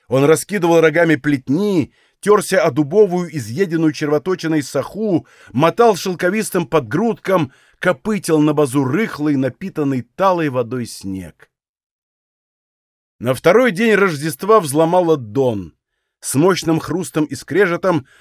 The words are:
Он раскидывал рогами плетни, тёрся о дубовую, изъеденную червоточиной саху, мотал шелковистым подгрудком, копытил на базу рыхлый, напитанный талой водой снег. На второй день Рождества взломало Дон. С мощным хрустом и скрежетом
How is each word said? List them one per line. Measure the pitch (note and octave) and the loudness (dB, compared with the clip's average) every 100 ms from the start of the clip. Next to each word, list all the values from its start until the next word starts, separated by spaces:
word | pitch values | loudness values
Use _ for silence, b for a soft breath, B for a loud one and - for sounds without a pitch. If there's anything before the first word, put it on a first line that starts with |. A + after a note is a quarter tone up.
| - | -4
Он | C3 | 2
раскидывал | C#3+ D#3 - G3+ E3+ E3 | 2 2 0 -2 2 4
рогами | D#3+ D3+ E3+ D3 | 4 2 2 0
плетни, | D3 C3+ - D#3 G#3 F3+ A#2 _ _ _ | 0 -4 -2 -2 0 -2 -2 _ _ _
тёрся | G3 G#3 - F#3 | 2 2 2 0
о | D#3+ | 0
дубовую, | C3 C#3 G3+ G3+ F3+ F3 D3+ | 0 0 4 4 2 -4 -8
изъеденную | G#2+ C3 F#3+ E3 D#3 | -6 -4 -2 0 -2
червоточиной | - D3 D3 F#3 F#3 D#3+ D#3 | -2 -2 -2 -2 -4 -2 -4
саху, | C3+ C#3 A#2 F#3+ A3 D#3+ - B B | -2 -6 -6 -6 -2 -2 -4 B B
мотал | - E3 G3 A#3 F3+ | 0 0 4 2 2
шелковистым | F#3+ F3 F3+ G#3+ F3+ F#3 E3 | -4 -4 -2 -2 -2 -4 -2
подгрудком, | D#3+ A2 D3+ A#3 F3+ - F#3 C#3 b b b | -2 -2 -2 -2 -2 -2 0 -2 b b b
копытил | F3+ - G#3+ G3+ - D#3 | -4 -2 -4 -4 0 2
на | D3+ | 2
базу | D3+ C#3+ C#3 | 2 0 0
рыхлый, | C3 D#3+ A3+ - D3+ C#3 | 0 0 -4 -4 -2 0
напитанный | C3+ - F#3+ D#3+ C#3 C3 | -2 -6 -10 -4 -2 -4
талой | A#2+ - F#3+ F3 D3+ | -6 -2 -2 0 -2
водой | B2+ A#2 B2+ A2+ | -4 -4 -6 -8
снег. | - G2 F#2+ D#2+ - _ _ _ _ _ _ _ _ _ _ _ _ _ _ _ _ _ - | -12 -10 -10 -12 -20 _ _ _ _ _ _ _ _ _ _ _ _ _ _ _ _ _ -10
На | A2+ | -6
второй | B2+ D#3+ A3 B3+ | 0 4 4 4
день | E3+ A#3 | 2 2
Рождества | G3 G3 C#3+ D#3 - F#3+ A3 | 4 2 -2 -6 -4 4 4
взломало | D3+ D3 E3 F3+ E3 D3+ | 4 2 2 2 2 0
Дон. | A2 C3+ B2+ G#2 E2+ _ _ _ _ _ | -2 -2 -2 -2 -8 _ _ _ _ _
С | - | -4
мощным | C3 F3+ E3+ E3 D#3+ | 2 4 2 0 -2
хрустом | - E3 D#3 D#3+ | -2 -8 -6 -4
и | D3+ | -4
скрежетом | C3 - D#3+ F#3+ E3+ F#3+ D#3+ - b | -6 -4 0 0 0 -2 -2 -4 b